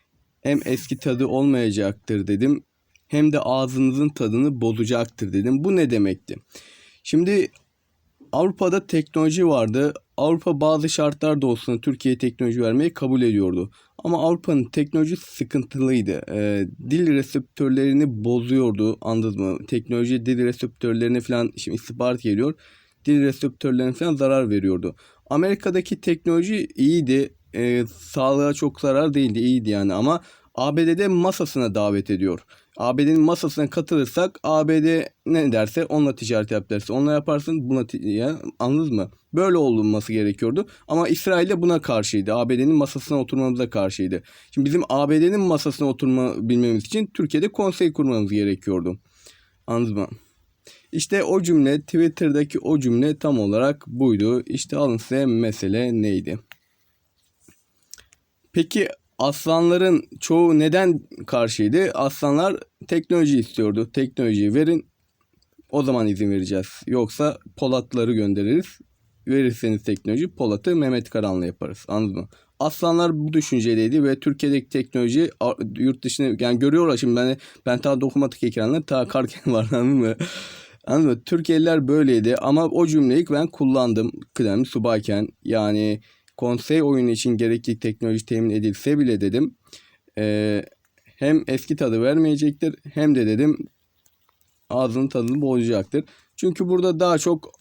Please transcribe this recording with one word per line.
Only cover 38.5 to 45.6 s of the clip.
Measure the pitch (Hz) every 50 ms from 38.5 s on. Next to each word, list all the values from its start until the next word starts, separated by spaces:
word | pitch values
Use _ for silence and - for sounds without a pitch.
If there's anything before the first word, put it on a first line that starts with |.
| - -
anladınız | 120 123 139 156 165 151
mı? | 120 101 95 104 - _ _ _
Böyle | - 160 185 196 185
olması | 170 147 131 117 110 107 107 107 107 104 -
gerekiyordu. | 110 110 104 104 101 - 117 113 135 180 202 - - - _ -
Ama | 151 165 170 -
İsrail | 165 - - 196 185 175 175 190
de | 202 170
buna | 175 175 170 156
karşıydı. | - - 123 110 101 - - 104 95 107 107
A | 120 120 120
B | 131 123
D'nin | 131 147 160
masasına | 147 143 135 - 139 - - 147 139
oturmamıza | 127 - 127 131 131 131 123 123 127 113
karşıydı. | - 107 98 95 95 - 95 92 92 87 - - - - - _
Şimdi | - 143 135
bizim | 139 151 175 - -
A | 127 139 143 143
B | 156 156
D'nin | 165 180 202 208
masasına | 196 180 160 143